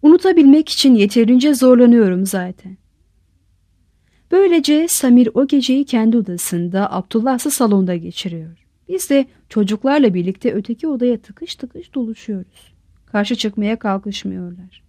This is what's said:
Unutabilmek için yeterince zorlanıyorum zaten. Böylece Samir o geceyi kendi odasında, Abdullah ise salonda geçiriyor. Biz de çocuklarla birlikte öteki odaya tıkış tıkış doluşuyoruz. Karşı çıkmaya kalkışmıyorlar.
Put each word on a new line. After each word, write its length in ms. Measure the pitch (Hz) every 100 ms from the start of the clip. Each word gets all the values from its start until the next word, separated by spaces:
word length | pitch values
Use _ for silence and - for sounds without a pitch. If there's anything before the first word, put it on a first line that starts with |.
Unutabilmek 680 | 302 349 381 349 285 302 311
için 260 | - 277 233
yeterince 580 | 202 233 226 254 285
zorlanıyorum 720 | 262 254 247 247 240 202 180 190
zaten. 520 | 190 180 180 185 190 _ _ _ _ _ _ _ _ _ _ _ _ _ _ _
Böylece 560 | 359 392 339 285 302 339
Samir 420 | - 262 247 233
o 140 | - 277
geceyi 380 | 285 247 262 277
kendi 320 | 240 220 233
odasında, 760 | 196 175 - 175 175 190 202
Abdullah 480 | 185 - 226 240 254
ise 100 | 294
salonda 460 | - 233 202 185 175
geçiriyor. 720 | 170 - 185 165 160 165 _ _ _
Biz 200 | 185 -
de 160 | 277 262 _ _
çocuklarla 640 | - 196 208 269 294 247
birlikte 400 | 180 180 190 247
öteki 340 | 185 196 226 320
odaya 300 | 269 247 226
tıkış 380 | _ - 339 -
tıkış 400 | 247 - 349 277
doluşuyoruz. 800 | 226 220 - 202 180 _ _ _ _ _ _
Karşı 300 | 208 202 247
çıkmaya 440 | 220 208 208 226
kalkışmıyorlar. 1040 | 214 196 202 196 196 185 180 175 185 _